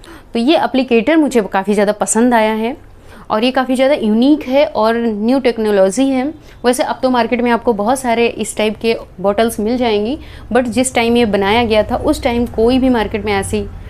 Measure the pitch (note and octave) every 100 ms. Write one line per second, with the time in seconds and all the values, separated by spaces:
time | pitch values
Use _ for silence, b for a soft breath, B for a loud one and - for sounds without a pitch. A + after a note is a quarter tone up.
0 | B B B A#3 A#3 E4 A3+ C4 B3+ A#3
1 | G#3+ D#4+ C#4+ B3 F#3+ G3 F#3+ G#3 G3+ G#3
2 | G3+ A3 B3 A#3+ G#3+ A3 A3 D4 - -
3 | B B B G#3+ A#3+ C4 B3+ B3+ C4 D4
4 | A3 G#3+ C4 D4+ B3+ C4+ D4+ - A3 A#3
5 | A#3 G#3 A3+ C4 B3 A#3 G#3+ G#3 F#3+ G3
6 | C4+ C4 C4+ - B B A#3+ B3 - -
7 | C4 B3 A3+ A#3+ A#3+ A#3 B3 G#3 G#3 C4+
8 | B3 A3+ A#3 - G#3+ - G#3+ G#3+ A3+ A3+
9 | - - F#3+ G#3 A#3 A#3 G#3 B3 A#3+ G#3
10 | G#3 D4+ B B B A#3 B3 A3 B3+ B3
11 | A#3 A#3+ A#3 G3 G3 A3+ A#3 G#3+ G#3 -
12 | - D4 C4 A#3 A#3+ - A3+ C4 C4 A#3+
13 | G3+ G#3+ G#3 G3+ F#3+ G#3+ G3+ B